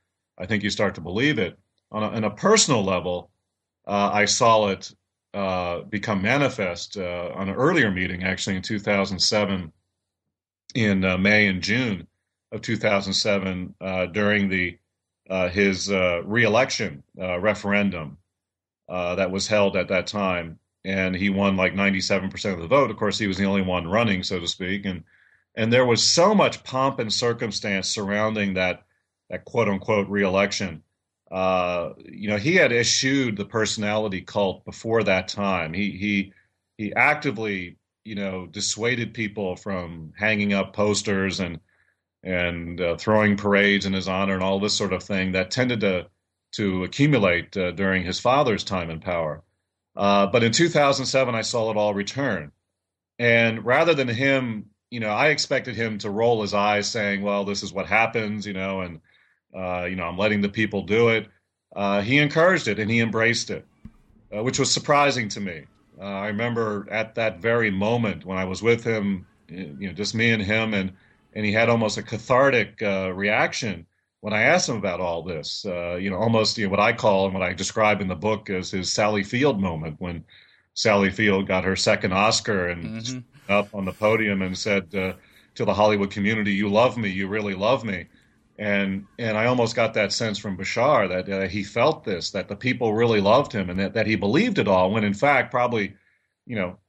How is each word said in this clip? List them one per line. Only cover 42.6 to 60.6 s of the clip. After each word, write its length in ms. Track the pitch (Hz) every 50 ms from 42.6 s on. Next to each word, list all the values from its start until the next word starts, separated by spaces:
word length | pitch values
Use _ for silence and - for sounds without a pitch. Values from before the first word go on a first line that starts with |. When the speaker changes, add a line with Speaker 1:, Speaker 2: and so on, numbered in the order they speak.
| 85 85 87 85
Speaker 1:
uh, 160 | 90 85 82
throwing 400 | 82 - 110 107 107 107 104 101
parades 480 | 98 101 101 101 98 101 101 101 98 98
in 80 | 101 95
his 160 | 95 90 95
honor 240 | 92 95 98 98 95
and 100 | 92 92
all 160 | 95 98 98
this 160 | 101 104 104
sort 200 | - 110 95 92
of 80 | 87 -
thing 300 | - 104 95 95 95 92
that 180 | 95 92 -
tended 300 | - 123 127 127 123 110
to, 260 | 107 101 92 90 82 - _ _ _ _ _ _ _ _ -
to 320 | - 107 98 92 92 92
accumulate, 720 | 90 - - 139 151 143 123 101 92 87 87 82 - - 98
uh, 140 | 92 90 87
during 320 | 82 98 95 95 92 90
his 140 | 90 95 -
father's 460 | - 120 131 143 147 127 104 87 -
time 240 | - 101 90 85 82
in 100 | 80 78
power. 440 | - 90 87 85 82 78 76 87 - _ _ _ _ _ _ _ _ _ _
Uh, 320 | - 101 101 101 101 98
but 180 | 95 90 120 117
in 80 | 117 113
two 160 | - 165 170
thousand 380 | 165 151 143 139 135 131 131
seven, 280 | 117 - 131 135 123 117
I 80 | 113 107
saw 280 | - - 120 110 113
it 60 | 107
all 160 | 107 104 104 101
return. 600 | 98 98 101 - 131 143 131 101 85 76 73 - _ _ _ _ _ _ _ _ _ _ _ _ -
And 480 | 120 120 117 117 117 113 113 113 98
rather 280 | 117 127 147 165 170 165
than 120 | 139 131
him, 640 | 123 117 120 135 139 139 135 127 120 110 107 98 - _ _ _ _
you 100 | 123 120
know, 80 | 110 107
I 200 | 104 110 135 156
expected 460 | 151 143 - - 147 131 107 131 113
him 240 | 101 117 113 110 101
to 120 | 104 107
roll 300 | 98 107 117 117 117 107
his 140 | 104 98 101
eyes 340 | 101 101 104 104 104 101 -
saying, 320 | - 113 104 101 98 98
"Well, 240 | 101 101 101 101 98
this 200 | 101 101 98 -
is 80 | 95 85
what 140 | 95 90
happens," 600 | - 101 110 117 113 - 120 110 104 104 107 95
you 60 | 104 98
know, 300 | 95 95 95 98 95 92
and, 180 | 85 85 80 - _ _ _ _ _ _ _ _ _ -
uh, 340 | 95 92 90 90 90 90
you 100 | 90 92
know, 80 | 92 87
"I'm 120 | 85 87
letting 240 | 90 104 107 107 104
the 80 | 101 101
people 340 | - 113